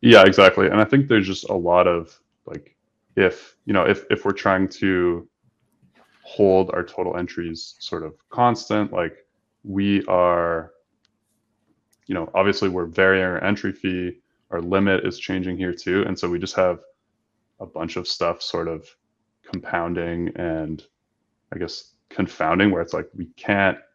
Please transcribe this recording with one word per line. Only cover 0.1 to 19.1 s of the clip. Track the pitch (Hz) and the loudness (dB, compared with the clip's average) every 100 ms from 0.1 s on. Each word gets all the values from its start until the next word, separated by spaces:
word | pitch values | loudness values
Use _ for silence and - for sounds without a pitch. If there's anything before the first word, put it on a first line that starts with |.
| 110 95 | 10 10
exactly. | 95 95 95 95 | 10 8 8 2
And | 104 | 4
I | 107 | 4
think | 139 139 | 2 4
there's | 117 95 | 2 2
just | 92 - | -6 -6
a | 98 | -4
lot | 85 87 90 | 2 4 4
of, | 85 82 _ _ _ - | 2 -4 _ _ _ -18
like, | - - _ _ _ _ - | -18 -18 _ _ _ _ 0
if, | 95 - - _ - | 0 0 -16 _ -2
you | |
know, | 101 87 | 0 2
if, | 101 - | 0 0
if | 101 101 | -4 -2
we're | |
trying | 98 - 95 95 | -2 0 0 0
to | - 98 90 87 85 85 _ _ _ _ _ _ _ _ _ | -2 -2 0 0 -2 -8 _ _ _ _ _ _ _ _ _
hold | - - 101 95 92 | -20 2 4 4 2
our | - | -4
total | 87 - 90 85 | -6 -6 -6 -6
entries | 87 - 85 82 - - | -8 -8 -10 -12 -16 -18
sort | - 85 | -12 -10
of | 80 76 _ | -12 -16 _
constant, | - 123 113 - 107 101 | 0 0 0 -4 -4 -2
like, | 92 85 - _ _ _ _ | -4 -4 -6 _ _ _ _
we | 101 98 98 101 95 | -8 -4 0 0 0
are, | 92 90 87 85 82 85 _ _ _ _ _ _ _ _ _ _ _ _ _ _ | 2 2 2 -2 -4 -8 _ _ _ _ _ _ _ _ _ _ _ _ _ _
you | 95 | -8
know, | - | -4
obviously | 95 98 95 101 | -4 -2 -2 -4
we're | 92 85 | -4 -8
varying | 82 95 95 | 0 2 2
our | 92 90 | -2 -4
entry | 95 101 98 | -4 -4 -6
fee, | 98 95 92 90 87 _ _ _ | -8 -6 -6 -8 -10 _ _ _
our | 87 | -8
limit | 85 95 101 95 101 | -2 0 2 0 -2
is | 92 | -8
changing | - 95 92 87 | -8 -6 -6 -6
here | 92 | -6
too. | 87 - 92 - | -6 -4 -2 -2
And | 90 | -4
so | 90 | -4
we | 87 | -6
just | 95 - | -6 -2
have | 92 87 _ _ _ _ _ _ _ _ | 0 -2 _ _ _ _ _ _ _ _
a | 85 | -18
bunch | - 82 92 | -10 -10 -8
of | 87 | -10
stuff | - 85 85 | -4 -4 -4
sort | - 87 85 | -8 -8 -6
of | 80 - _ _ | -10 -14 _ _